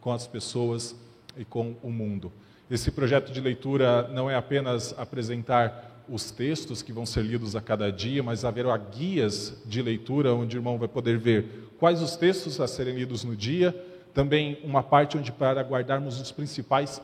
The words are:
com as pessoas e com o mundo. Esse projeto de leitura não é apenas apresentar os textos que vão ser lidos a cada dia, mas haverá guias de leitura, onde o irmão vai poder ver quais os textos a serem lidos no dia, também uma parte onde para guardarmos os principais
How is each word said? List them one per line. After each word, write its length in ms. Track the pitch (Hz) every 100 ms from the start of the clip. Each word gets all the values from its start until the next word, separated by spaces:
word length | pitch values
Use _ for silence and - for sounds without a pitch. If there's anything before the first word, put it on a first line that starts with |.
com 100 | 123
as 160 | 120 -
pessoas 640 | 113 - 123 120 117 117 - - - - 127
e 80 |
com 300 | 110 117 117 117
o 80 | 123
mundo. 400 | 113 107 98 87 - - - -
Esse 220 | 120 -
projeto 400 | - 127 139 -
de 80 | 127
leitura 720 | 131 123 135 135 127 120 123
não 200 | 131 135
é 60 |
apenas 580 | 127 120 139 131 120 - -
apresentar 1080 | 120 127 113 120 113 123 113 - - - -
os 220 | 113 -
textos 500 | - 135 156 - 113
que 100 | -
vão 140 | 110
ser 180 | 117 120
lidos 320 | 110 117 110
a 60 | 110
cada 300 | - 110 104
dia, 300 | 95 117 139
mas 220 | 123 110
haverá 320 | 123 113 123
guias 840 | 110 101 110 180 175 107 98 - -
de 160 | 113 113
leitura, 520 | 117 113 - 139 135
onde 240 | 120 117 123
o 20 |
irmão 180 | 123 117
vai 100 | 117
poder 300 | 131 120 113
ver 280 | 117 107 - - - -
quais 220 | 170 170
os 160 | 160 -
textos 420 | 180 185 165 143
a 80 | 123
serem 280 | - 127
lidos 280 | 123 127 117
no 120 | 117
dia, 380 | 107 110 175 180 180 - - -
também 460 | 139 139 151 147 143
uma 180 | 151 135
parte 360 | - 143 147 151
onde 140 | 123
para 300 | - 135 135
guardarmos 580 | 131 131 127 135 143 123
os 120 | 131
principais 720 | - 147 - - 139 143 -